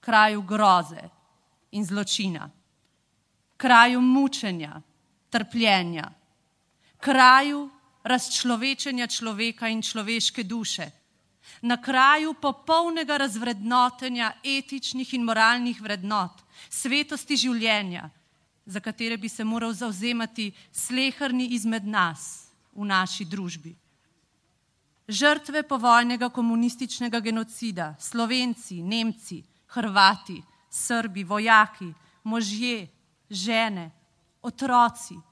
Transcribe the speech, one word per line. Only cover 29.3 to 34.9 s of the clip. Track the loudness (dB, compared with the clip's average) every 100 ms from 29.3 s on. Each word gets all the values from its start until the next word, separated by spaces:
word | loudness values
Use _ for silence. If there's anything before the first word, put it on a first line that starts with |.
| -16 -16 _ _
Hrvati, | -6 -2 6 6 4 -6 -16 -16 _ _
Srbi, | -8 -4 -4 -4 -8
vojaki, | -4 -2 6 6 6 0 -16 -16 _ _
možje, | -6 -4 -4 -4 -4 -4 -8 _ _ _ _
žene, | -8 -2 0 0 -4 -10 _ _ _ _ _
otroci. | -12 -6 2 4 4